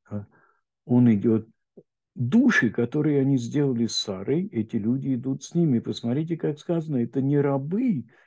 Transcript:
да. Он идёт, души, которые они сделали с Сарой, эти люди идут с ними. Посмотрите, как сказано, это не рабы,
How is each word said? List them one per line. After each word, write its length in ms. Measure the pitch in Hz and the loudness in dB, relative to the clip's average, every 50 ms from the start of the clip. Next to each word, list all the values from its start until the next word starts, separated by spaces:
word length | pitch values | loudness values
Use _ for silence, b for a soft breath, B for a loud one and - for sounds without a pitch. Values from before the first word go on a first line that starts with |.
| _ _ | _ _
да. 160 | 104 104 104 b b b b b b b b _ _ _ _ | -10 -10 -10 b b b b b b b b _ _ _ _
Он 260 | - 123 123 123 120 | 0 4 4 6 6
идёт, 360 | 113 101 98 117 110 110 110 - _ _ _ _ _ - - _ _ _ _ _ _ | 4 4 4 2 2 0 -2 -6 _ _ _ _ _ -20 -20 _ _ _ _ _ _
души, 560 | - 127 120 151 233 277 262 - - - 113 | -6 -2 2 4 4 4 4 4 4 2 2
которые 500 | - - 120 117 - 151 147 156 147 143 | 0 0 -2 -2 0 0 0 2 2 2
они 160 | 135 135 139 | 2 2 2
сделали 500 | 131 117 117 120 147 147 139 127 117 117 | 0 0 -2 -2 0 0 0 0 0 -2
с 100 | 104 - | 0 0
Сарой, 500 | - - - 98 92 98 - 131 170 185 | -2 -2 -2 -6 -6 -4 -2 -2 -2 -2
эти 300 | - - 117 107 110 - | -2 -4 -4 -4 -2 -4
люди 380 | 117 101 113 123 135 135 139 131 | -2 -2 0 -2 -2 -2 -2 -4
идут 280 | 120 123 131 135 143 - | -2 -4 -4 -6 -6 -8
с 100 | - - | -4 0
ними. 240 | 170 170 156 127 113 | 2 2 2 2 0
Посмотрите, 580 | - 117 107 - - 117 120 143 160 160 170 | -2 -4 -8 -6 -4 -2 -2 -2 -2 -4 -4
как 220 | 156 - 151 147 147 | -4 -4 -4 -4 -4
сказано, 380 | - - 175 165 156 160 147 | -6 -4 -4 -4 -2 -2 -2
это 240 | 123 117 117 - 170 | -2 -2 -2 -2 -2
не 160 | 147 135 147 143 | 0 2 2 2
рабы, 680 | 143 143 139 139 139 147 175 214 262 254 202 127 - b b b b | 2 2 0 -2 -2 -4 -4 -2 0 0 -2 -2 -4 b b b b